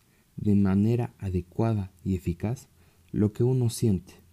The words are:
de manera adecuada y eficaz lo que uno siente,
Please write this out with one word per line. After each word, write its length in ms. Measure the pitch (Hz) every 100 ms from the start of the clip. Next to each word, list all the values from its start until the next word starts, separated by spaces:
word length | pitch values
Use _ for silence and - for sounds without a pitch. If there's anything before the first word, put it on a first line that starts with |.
| _ _ _ -
de 180 | 104
manera 600 | 101 98 98 107 120 117 -
adecuada 760 | 98 90 - - 113 107 95 _
y 120 | 95 92
eficaz 520 | - 82 104 131 - _ _ _ -
lo 200 | - 104
que 120 | -
uno 260 | 123 131 120
siente, 440 | - 117 90 - - _